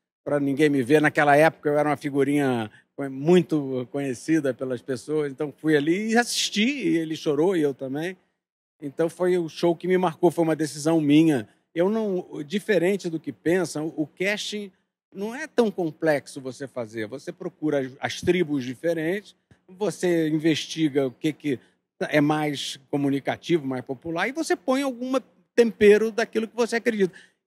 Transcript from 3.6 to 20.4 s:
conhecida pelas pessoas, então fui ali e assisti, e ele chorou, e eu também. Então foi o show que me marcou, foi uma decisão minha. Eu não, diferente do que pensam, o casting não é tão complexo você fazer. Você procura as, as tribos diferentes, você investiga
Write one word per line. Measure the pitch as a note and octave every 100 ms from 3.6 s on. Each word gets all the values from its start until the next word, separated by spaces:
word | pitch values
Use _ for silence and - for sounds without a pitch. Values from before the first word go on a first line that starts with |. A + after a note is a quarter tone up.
| C3+ B2+ B2
conhecida | C#3+ C#3 B2 - D#3+ C#3
pelas | A#2+ C3 B2
pessoas, | - B2 - D3+ D3
então | C3 D3+
fui | - D#3 D3+
ali | D3 F#3 A3
e | A3+
assisti, | A#3+ - - G3+
e | A#3 C#4+ F3 E3
ele | D#3+ D#3
chorou, | E3 C#3+ F3+ F3+
e |
eu | C#3+
também. | C3 C3+ C#3+ E3+ F#3 _ _ _ _ _ _
Então | C#3+ C3+ E3
foi | - F#3 F3+
o | D#3+
show | - E3+
que | E3+ F3
me | F#3
marcou, | F3+ D3+ F3
foi | E3+
uma | D#3+
decisão | D3+ D3+ D3 D3 E3
minha. | C#3+ D3+ D#3+ C3+ G2+ _ _
Eu | E3+ F#3
não, | A3 G#3 F3+ - D3+ C#3+
diferente | G3+ - F#3 F3+ G3+ F3+
do | D#3+
que | D3
pensam, | - D#3 F#3 E3 D3+ D#3 D3+
o | D3+
casting | - F#3+ G#3 - G#3 G3+ _ _ _ _
não | E3 G#3
é | B3+ D#4
tão | - A3
complexo | F#3+ E3 - D#3+ C#3 - C#3+
você | C3 A#2+ C3+
fazer. | B2+ A2 A#2 G#2+
Você | C3 E3+
procura | E3 F3+ - D#3 C#3+
as, | C3 -
as | A#2+ -
tribos | F3+ F3+ D#3 D3
diferentes, | B2 B2+ E3 E3 D#3+ G3+ - _ _ _ -
você | F#3 G3+ D#3+ F3+ E3 D#3
investiga | D#3